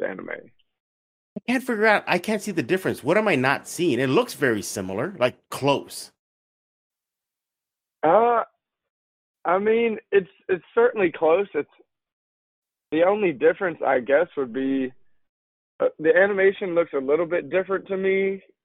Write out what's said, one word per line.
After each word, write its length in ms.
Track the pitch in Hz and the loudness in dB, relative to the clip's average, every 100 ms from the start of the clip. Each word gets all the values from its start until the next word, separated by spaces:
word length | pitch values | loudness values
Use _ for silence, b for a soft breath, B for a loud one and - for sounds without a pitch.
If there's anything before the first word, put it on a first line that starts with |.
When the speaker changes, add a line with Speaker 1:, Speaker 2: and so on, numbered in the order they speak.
| 95 | -8
Speaker 1:
anime. 220 | 92 85 78 - _ _ _ _ _ _ _ _ | -8 -12 -14 -16 _ _ _ _ _ _ _ _
Speaker 2:
I 60 | - - | -14 -6
can't 160 | 247 | -6
figure 220 | 254 220 220 | -4 0 2
out, 180 | 202 - | 2 0
I 100 | 175 | -2
can't 240 | 175 214 | -2 -4
see 100 | 214 | -4
the 100 | 165 | -4
difference. 440 | 120 185 156 98 131 | -2 -2 -2 -4 0
What 120 | 196 | 0
am 80 | 214 | 2
I 100 | 147 | 2
not 300 | 131 139 - | 2 0 -4
seeing? 360 | - 180 120 | -4 0 0
It 80 | 135 | 2
looks 240 | 151 254 | 0 0
very 280 | - 135 107 | -2 0 0
similar, 540 | - 104 92 95 160 185 | -4 -8 -6 -6 -6 0
like, 200 | 123 - - | -2 -2 -14
close. 600 | - 135 131 - - - _ _ _ _ _ _ _ _ _ _ _ _ _ _ _ _ _ _ - | -4 0 0 -4 -16 -18 _ _ _ _ _ _ _ _ _ _ _ _ _ _ _ _ _ _ -2
Speaker 1:
Uh, 400 | 151 196 233 233 - _ _ _ _ _ _ _ _ _ 160 | 2 4 4 0 -4 _ _ _ _ _ _ _ _ _ -2
I 120 | 185 | 0
mean, 400 | 208 226 233 214 - | 2 2 0 -2 0
it's, 180 | 196 175 _ - | 0 0 _ -6
it's 140 | 185 - - | -6 -2 2
certainly 340 | 240 220 185 | 2 2 -2
close. 380 | - 156 175 202 | 2 2 2 0
It's, 160 | 151 143 _ _ _ _ _ _ _ _ _ _ _ - | -6 -8 _ _ _ _ _ _ _ _ _ _ _ -6
the 120 | 156 | 0
only 280 | 175 208 190 | 2 2 0
difference, 480 | 127 156 180 190 160 123 | 2 2 2 -2 -2 0
I 160 | 135 | 0
guess, 260 | 113 143 170 - | 2 2 2 -4
would 160 | 131 | -6
be, 400 | 120 135 135 127 - _ _ _ _ _ _ _ - | -4 -2 -2 -4 -8 _ _ _ _ _ _ _ -4
uh, 80 | 143 - | -4 0
the 140 | 160 | 2
animation 640 | 165 196 202 190 190 196 170 | 4 4 4 0 0 -2 -2
looks 160 | 165 | 0
a 60 | 143 | -2
little 260 | 135 156 170 | 0 0 0
bit 240 | 175 143 | -4 -2
different 380 | 175 185 190 180 | -4 -2 -6 -4
to 80 | 190 | -4
me 480 | 190 190 196 196 _ _ | -2 0 -2 -6 _ _